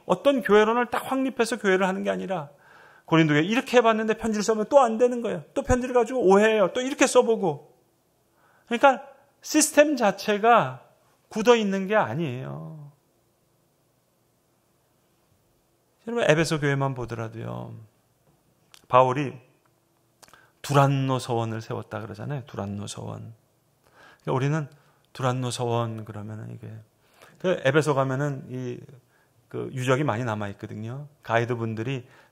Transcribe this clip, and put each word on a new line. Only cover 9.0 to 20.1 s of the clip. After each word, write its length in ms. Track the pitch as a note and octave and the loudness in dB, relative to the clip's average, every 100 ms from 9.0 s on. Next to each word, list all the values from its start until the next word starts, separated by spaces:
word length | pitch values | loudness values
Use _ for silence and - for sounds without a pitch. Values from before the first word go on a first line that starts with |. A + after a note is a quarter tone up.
| - - _ _ | -2 -20 _ _
시스템 540 | - D#4 D4+ - D4+ C4+ | -2 0 2 4 4 4
자체가 920 | G#3+ F#3 - G#3 A3+ A3+ C#3 B2+ - _ _ _ _ | 0 0 -2 2 4 4 4 -4 -18 _ _ _ _
굳어 260 | G#3+ A3 A#3+ | 0 4 4
있는 300 | G#3 F#3+ F#3+ | 4 -2 0
게 100 | G#3+ | 0
아니에요. 920 | C3 B2+ D#3+ B2 C3+ C#3+ D#3+ D#3 D3 _ _ _ _ _ _ _ _ _ _ _ _ _ _ _ _ _ _ _ _ _ _ _ _ _ _ _ _ _ _ _ - | 0 -2 -4 -6 -10 -12 -14 -16 -20 _ _ _ _ _ _ _ _ _ _ _ _ _ _ _ _ _ _ _ _ _ _ _ _ _ _ _ _ _ _ _ -8
여러분, 220 | A#3 - | -2 2
에베소 320 | D#3 D#3+ D#3+ | 2 2 0
교회만 340 | C#3+ C#3 C#3 | 0 0 -2
보더라도요, 800 | B2 A#2 A#2 A2+ A2+ A#2 A#2 A#2 A2+ A2+ _ _ _ _ _ _ _ _ - - | -4 -8 -8 -8 -10 -10 -10 -12 -16 -20 _ _ _ _ _ _ _ _ -20 0
바울이 500 | B2 C3 B2+ C#3 A#2+ - _ _ _ _ _ _ | 4 4 2 -4 -8 -20 _ _ _ _ _ _